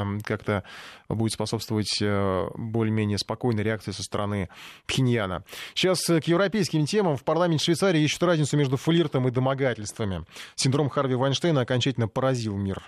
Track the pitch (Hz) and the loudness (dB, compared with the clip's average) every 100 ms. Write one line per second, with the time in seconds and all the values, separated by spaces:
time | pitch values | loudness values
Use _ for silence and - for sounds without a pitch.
0 | 101 101 104 107 - 104 - - - - | 0 -4 -4 -4 -2 -2 -4 -14 -18 -16
1 | - 101 113 - 107 113 - 107 101 - | -6 -2 0 -2 -4 -4 -2 -2 -2 -2
2 | 104 101 98 92 87 - 113 113 110 110 | 0 2 2 0 -2 -6 -4 -2 0 0
3 | 104 101 - 110 123 107 104 110 - 92 | 0 -2 -4 -4 -2 0 -2 -2 -6 -10
4 | 98 - 104 104 90 - - - - - | -6 -4 -2 -4 -6 -10 -20 -14 -4 0
5 | 127 120 95 87 - - - - 185 180 | 2 2 0 -4 -8 -16 -10 -2 0 0
6 | - 170 156 170 196 214 156 156 147 214 | 2 0 2 2 2 0 0 0 0 2
7 | 190 135 - 160 175 151 - 170 196 160 | 0 0 0 2 2 2 2 2 4 4
8 | 151 - 175 165 147 147 139 135 - 170 | 2 2 2 2 2 2 2 0 2 2
9 | 160 135 127 123 131 135 135 110 104 - | 2 2 0 2 0 2 0 -2 -6 -4
10 | 107 90 78 - - - 139 139 143 - | -4 -4 -8 -16 -12 -2 2 2 2 0
11 | 135 127 135 131 175 147 120 127 139 127 | 0 2 0 2 2 2 2 0 0 0
12 | 113 - 131 127 110 98 98 92 | 0 0 0 0 -2 -2 -2 -4